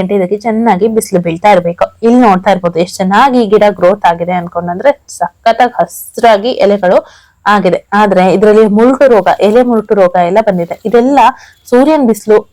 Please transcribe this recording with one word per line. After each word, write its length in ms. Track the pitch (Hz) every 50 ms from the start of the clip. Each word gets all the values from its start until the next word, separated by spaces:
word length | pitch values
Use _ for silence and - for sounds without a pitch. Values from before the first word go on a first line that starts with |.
ಗಂಟೆ 120 | - 185 202 202
ಇದಕ್ಕೆ 160 | 185 180 208 208 - 240
ಚೆನ್ನಾಗಿ 360 | 214 220 233 233 196 180 202 233 220 220
ಬಿಸಿಲು 200 | - - 190 180 175
ಬೀಳ್ತಾ 240 | 175 165 170 - 208 208
ಇರ್ಬೇಕು. 300 | 180 175 170 175 - - - - _ -
ಇಲ್ಲಿ 160 | 226 240 247 254 214
ನೋಡ್ತಾ 240 | 190 180 190 214 196
ಇರ್ಬೋದು 240 | 185 185 175 165 165 175
ಎಷ್ಟ್ 140 | 180 - -
ಚೆನ್ನಾಗಿ 400 | 190 185 190 208 254 277 247 254 233 196 208
ಗಿಡ 100 | 208 202 208 202 202
ಗ್ರೋತ್ 260 | - 180 196 208 - 180 170
ಆಗಿದೆ 220 | 170 175 170 185 180 175
ಅನ್ಕೊಂಡಂದ್ರೆ 480 | 175 - 175 170 175 175 185 - 277 285 - _ - - -
ಸಖತ್ತಾಗಿ 560 | 175 170 - _ _ 226 226 - 254 240 - -
ಹಸ್ರಾಗಿ 720 | 170 - - - - - - - 240 233 220 196 202 247 - - - 196
ಎಲೆಗಳು 320 | 202 202 196 180 196 294 - - - _ _ _ _ _ _ - 208
ಆಗಿದೆ. 240 | 208 185 185 165 - - _ - 208
ಆದ್ರೆ 240 | 214 208 196 180 185 190 165
ಇದ್ರಲ್ಲಿ 280 | 190 202 214 208 214 220 214 208 208
ಮುಳ್ಟು 280 | 226 254 269 247 285 262
ರೋಗ, 160 | 240 202 175 185 156 - -
ಎಲೆ 160 | 202 208 247 254 247
ಮುಳ್ಟು 240 | 240 220 208 - 220 202
ರೋಗ 160 | 190 180 - 185 175 170
ಎಲ್ಲ 100 | 185 214 220 214
ಬಂದಿದೆ. 280 | 196 180 170 170 - - - 220
ಇದೆಲ್ಲ 320 | 214 233 240 262 285 269 226 202 - - - - _ _ _ -
ಸೂರ್ಯನ 340 | 240 247 269 294 311 302 269 226
ಬಿಸಿಲು 280 | 220 - - 214 214 214 - -